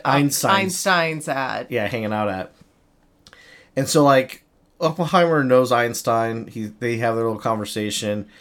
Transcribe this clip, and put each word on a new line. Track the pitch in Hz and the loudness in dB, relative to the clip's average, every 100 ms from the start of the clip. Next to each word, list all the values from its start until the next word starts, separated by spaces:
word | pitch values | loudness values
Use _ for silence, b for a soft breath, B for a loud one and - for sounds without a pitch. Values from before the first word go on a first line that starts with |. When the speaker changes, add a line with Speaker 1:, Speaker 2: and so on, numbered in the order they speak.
Speaker 1:
um, | 139 139 | 2 2
Speaker 2:
Einstein's | 143 139 127 196 190 185 196 | 2 0 0 2 0 -2 0
Speaker 1:
Einstein's | 180 165 160 151 | 0 0 -4 -6
at. | 135 131 107 123 | -4 -4 -6 -4
Speaker 2:
Yeah, | 120 104 | -4 -2
hanging | 120 107 | -4 -4
out | 107 107 | -2 -2
at. | 95 90 _ _ _ _ _ _ _ - B B B B | -4 -8 _ _ _ _ _ _ _ -20 B B B B
And | - 135 | -6 0
so, | 160 | 4
like, | 143 135 131 - _ _ _ - | 6 6 2 -6 _ _ _ -4
Oppenheimer | 160 156 165 180 170 160 | -4 -2 0 2 4 4
knows | 131 127 123 | 4 4 4
Einstein. | 120 120 117 - 117 113 113 113 | 2 0 -2 -2 0 0 -4 -10
He, | 117 107 | -10 -10
they | 107 120 113 | -6 -4 -2
have | 117 113 | -2 0
their | |
little | 113 110 | -2 -2
conversation, | 120 110 104 - 107 101 107 104 98 B | -4 -4 -4 -6 -4 -4 -4 -4 -6 B